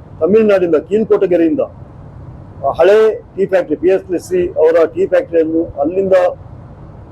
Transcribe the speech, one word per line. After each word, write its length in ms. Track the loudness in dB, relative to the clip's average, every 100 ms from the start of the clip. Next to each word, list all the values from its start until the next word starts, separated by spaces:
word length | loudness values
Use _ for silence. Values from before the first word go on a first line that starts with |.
| -20 -4
ತಮಿಳುನಾಡಿಂದ, 540 | 0 2 4 2 2
ಕೀಳ್ಕೋಟಗೆರೆಯಿಂದ, 840 | -2 0 -2 0 0 2 2 0 0
ಆ, 1080 | -4 -8 -20 -20 -20 -20 -20 -20 -20 -8 -4
ಹಳೆ 440 | 2 4 4 2
ಟೀ 320 | 0 -8 -6 -2
ಫ್ಯಾಕ್ಟರಿ, 300 | 0 -2 -2
ಪಿ 120 | 0
ಎಸ್ 240 | 0 -2
ಎಸ್ 120 | -8
ಸಿ 240 | -4 -4 -2
ಅವರ 380 | 0 2 2 0
ಟೀ 200 | -2 -2
ಫ್ಯಾಕ್ಟರಿಯನ್ನು 720 | -2 0 0 0 -2 -4 -4
ಅಲ್ಲಿಂದ 320 | -4 -2 2 2 2 -2 -12 -20 -20 -20 -20 -20 -20